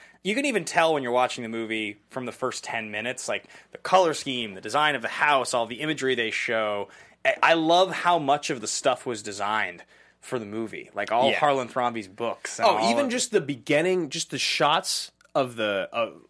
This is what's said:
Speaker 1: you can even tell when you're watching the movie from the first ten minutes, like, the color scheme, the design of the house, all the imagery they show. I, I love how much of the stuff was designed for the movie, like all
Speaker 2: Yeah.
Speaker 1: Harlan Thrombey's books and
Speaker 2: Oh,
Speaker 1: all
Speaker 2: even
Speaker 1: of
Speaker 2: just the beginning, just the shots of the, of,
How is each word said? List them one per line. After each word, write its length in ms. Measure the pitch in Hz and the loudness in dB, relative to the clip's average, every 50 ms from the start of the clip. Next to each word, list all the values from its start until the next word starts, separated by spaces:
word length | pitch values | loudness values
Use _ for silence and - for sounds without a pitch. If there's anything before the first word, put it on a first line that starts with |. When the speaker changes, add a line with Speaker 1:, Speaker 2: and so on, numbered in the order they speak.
| - - _ _ - | -20 -20 _ _ -4
Speaker 1:
you 100 | 185 214 | -2 -2
can 120 | 262 277 | 0 0
even 200 | 294 240 202 170 | 0 0 -2 -4
tell 280 | - - 175 165 160 160 | 0 2 2 4 4 2
when 100 | 147 131 | 2 0
you're 80 | 120 | 0
watching 320 | 120 123 127 123 - - 120 | 2 2 2 2 0 -4 -8
the 60 | 110 | -6
movie 480 | 113 113 113 107 110 110 107 104 104 - _ _ | -6 -6 -4 -4 -4 -4 -4 -4 -6 -10 _ _
from 160 | - 135 127 | -10 -8 -8
the 60 | 120 | -8
first 320 | 107 - 131 127 113 - - | -6 -4 -4 -4 -4 -6 -8
ten 260 | - - 117 110 107 | -6 -6 -6 -6 -6
minutes, 380 | 104 104 110 123 123 - - - | -8 -6 -6 -6 -6 -6 -6 -6
like, 160 | 107 101 - - - - - _ - | -6 -6 -6 -10 -20 -20 -20 _ -18
the 40 | - | -12
color 380 | - - - 190 185 165 147 | 0 4 4 6 6 4 2
scheme, 400 | - - 143 131 123 117 107 95 | -2 -4 -4 -4 -4 -4 -6 -8
the 60 | 92 | -10
design 340 | 92 107 107 143 151 151 143 | -8 -2 0 2 2 2 2
of 80 | 127 113 | 0 -4
the 40 | 110 | -6
house, 440 | - - 160 147 147 135 123 - - | -2 0 2 4 4 4 2 2 0
all 140 | 120 117 107 | 0 0 -2
the 140 | 123 110 | -4 -6
imagery 340 | - 156 156 139 131 131 131 | -4 -4 -4 -2 0 0 0
they 160 | 120 117 110 | 0 0 -2
show. 560 | 101 - - - 117 110 110 107 104 101 101 - - - - - _ _ - | -2 -4 -2 -2 0 0 0 0 -2 -4 -6 -8 -12 -18 -20 -20 _ _ 0
I, 120 | 135 131 - - | 0 2 4 4
I 100 | 143 165 | 4 4
love 380 | 165 160 160 170 180 190 185 | 4 4 4 4 4 4 4
how 260 | 165 - - 175 175 170 | 0 0 2 2 2 2
much 320 | 147 135 139 147 - - | 4 2 2 2 0 -2
of 100 | 151 123 | -4 -4
the 60 | 107 107 | -4 -6
stuff 380 | - - - 139 123 - - | -6 0 0 0 0 0 -2
was 160 | 131 120 107 | -6 -6 -6
designed 640 | 107 107 101 98 101 104 107 107 104 90 87 87 - - _ _ _ _ _ _ | -6 -8 -6 -4 -2 0 0 0 0 -2 -4 -10 -18 -20 _ _ _ _ _ _
for 180 | - - 127 123 | -10 -8 -6 -6
the 60 | 110 101 | -6 -6
movie, 420 | 104 110 113 107 90 - - - - | -6 -8 -8 -8 -8 -12 -14 -10 -8
like 160 | 101 104 - | -8 -4 0
all 180 | 110 117 127 135 | 2 2 4 4
Speaker 2:
Yeah. 80 | 107 - | 4 4
Speaker 1:
Harlan 300 | 156 147 143 131 123 113 | 4 4 4 2 0 -2
Thrombey's 400 | - 135 123 120 117 117 101 92 | -2 -2 0 0 -2 -4 -8 -10
books 500 | 95 107 117 117 95 - - - - - | -8 -6 -6 -6 -4 -6 -8 -10 -2 2
and 100 | 226 214 | 4 4
Speaker 2:
Oh, 100 | - 107 | 4 4
Speaker 1:
all 120 | 110 - | 4 2
Speaker 2:
even 140 | 233 233 285 254 | 4 2 2 0
Speaker 1:
of 40 | |
Speaker 2:
just 180 | 226 247 233 - | 0 -2 -2 0
the 100 | 208 202 | 0 0
beginning, 680 | 156 131 143 117 107 - 147 147 160 185 185 185 170 139 | 0 0 -4 -6 -2 2 2 4 4 4 2 0 0 -2
just 220 | 131 165 - - | -4 -6 -6 -6
the 80 | - 139 | -4 -4
shots 720 | - - - - 160 143 156 180 190 - - - - - - _ _ _ - | -2 -2 0 2 2 4 4 2 0 -2 -4 -4 -6 -8 -14 _ _ _ 0
of 200 | - 135 127 120 | 0 0 0 -2
the, 340 | 113 110 104 101 98 92 - | -2 -2 0 0 -2 -2 -2
of, 220 | - 117 113 101 73 82 - _ | -2 -4 -4 -4 -6 -10 -20 _